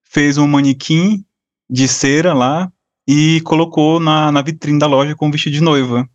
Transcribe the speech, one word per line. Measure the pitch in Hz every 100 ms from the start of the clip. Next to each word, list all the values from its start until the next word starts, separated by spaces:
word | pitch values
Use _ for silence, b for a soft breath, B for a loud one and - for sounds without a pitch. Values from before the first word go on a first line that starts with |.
| _
fez | 151 147 147
um | 147
manequim | 143 139 135 - 160 190 202 - _ _ _ -
de | 127 131
cera | - 135 147 180
lá | 139 131 160 185 _ _ _ -
e | 147 156 160
colocou | 165 160 165 156 151 165
na, | 160 156 151
na | 143
vitrine | 139 160 151 147
da | 147
loja | 135 143
com | 151 151
o |
vestido | 147 151 143
de |
noiva. | 165 143 123 120 127